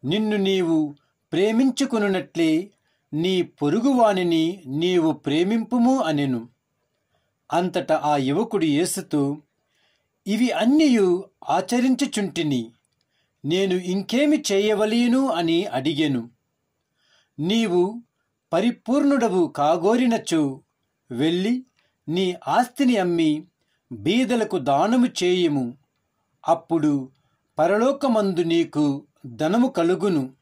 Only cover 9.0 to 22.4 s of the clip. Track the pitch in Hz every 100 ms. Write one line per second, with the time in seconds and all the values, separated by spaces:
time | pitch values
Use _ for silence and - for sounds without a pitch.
9 | 151 151 139 147 _ _ _ _ _ _
10 | _ _ - 214 247 160 226 294 311 240
11 | 190 175 196 _ - 165 - 247 254 254
12 | 277 - 196 160 156 131 113 _ _ _
13 | _ _ _ _ 139 175 196 185 180 190
14 | 190 233 294 302 - 196 208 208 214 233
15 | 240 254 269 170 165 165 190 131 135 147
16 | 156 127 117 _ _ _ _ _ _ _
17 | _ _ _ - 160 226 220 175 185 233
18 | - _ _ _ _ 165 226 240 - 269
19 | 285 277 233 185 165 - 143 170 180 233
20 | 254 226 - 160 147 135 _ _ _ _
21 | _ 120 156 175 196 254 254 _ _ _
22 | - 170 190 180